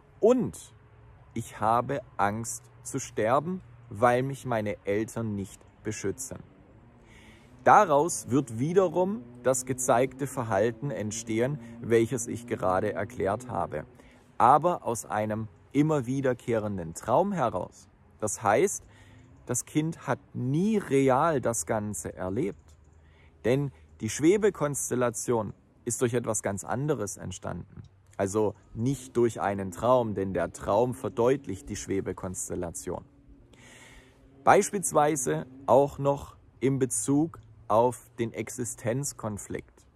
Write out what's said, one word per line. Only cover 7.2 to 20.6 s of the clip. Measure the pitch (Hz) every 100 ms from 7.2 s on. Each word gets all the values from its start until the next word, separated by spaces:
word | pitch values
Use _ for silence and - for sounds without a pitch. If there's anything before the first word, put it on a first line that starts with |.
| - - - -
Daraus | - 160 202 143 170 - -
wird | 127 139 110
wiederum | 143 180 185 160 185 220 - -
das | 127 131 -
gezeigte | 131 - 120 131 - 139
Verhalten | - 113 98 113 113 143
entstehen, | 92 107 101 - 110 123 147 - -
welches | 113 117 113 127 -
ich | 104 -
gerade | 110 92 92 104
erklärt | 95 101 - 92 107 123
habe. | 95 80 73 - - - - - -
Aber | 113 143 160 175
aus | 110 117 -
einem | 98 110 107 110 - _
immer | 135 151 151 120
wiederkehrenden | 135 131 123 - 113 104 98 82 82
Traum | - 131 190
heraus. | 190 120 92 87 - - _ _ -
Das | 107 -
heißt, | 104 113 196 - - - - - - - -
das | 120 -
Kind | 151 160 160 -
hat | 117 -
nie | 120 123 147